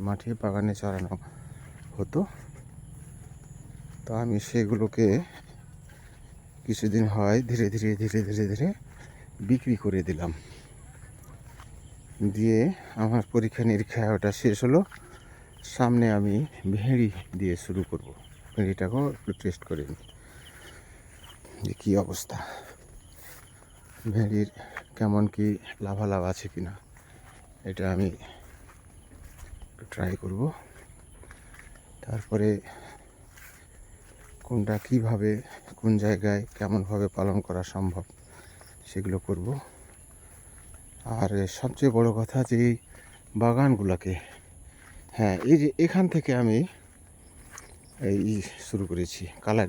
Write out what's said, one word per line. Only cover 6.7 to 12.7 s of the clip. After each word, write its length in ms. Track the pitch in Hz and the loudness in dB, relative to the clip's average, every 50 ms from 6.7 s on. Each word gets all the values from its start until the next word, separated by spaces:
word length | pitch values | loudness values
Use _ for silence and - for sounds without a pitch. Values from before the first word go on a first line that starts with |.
| 110 - - 107 101 113 110 | -2 0 0 2 2 4 4
হয় 360 | 104 101 107 101 101 107 123 127 | 4 4 4 4 4 4 4 4
ধীরে 280 | 117 120 113 110 101 | 2 0 2 2 2
ধীরে, 260 | 104 110 107 107 107 | 0 0 0 0 0
ধীরে 260 | 98 110 107 - 110 101 | 0 0 0 0 0 0
ধীরে, 260 | 98 104 104 107 95 | 0 0 0 0 0
ধীরে 240 | 104 120 143 185 208 - - - - - - - - - - - - - | 0 0 0 0 -2 -4 -8 -20 -20 -20 -20 -20 -20 -20 -20 -18 -14 -6
বিক্রি 360 | 101 98 123 127 - 131 120 | 0 0 0 2 2 0 0
করে 260 | 101 - 101 95 95 85 | 0 0 0 0 2 2
দিলাম। 300 | 90 82 78 87 82 80 - - - - - - - - - - - - - - - - - - - - - - - - - - - - - - - - - - - - - 104 104 98 | 0 -2 -2 -2 -4 -4 -6 -10 -16 -20 -20 -20 -20 -20 -20 -20 -20 -20 -20 -20 -20 -20 -20 -20 -20 -20 -20 -20 -20 -20 -20 -20 -20 -20 -20 -20 -20 -20 -20 -20 -16 -6 -2 0 0 2
দিয়ে 380 | 104 110 113 110 110 120 180 | 2 4 4 6 6 4 4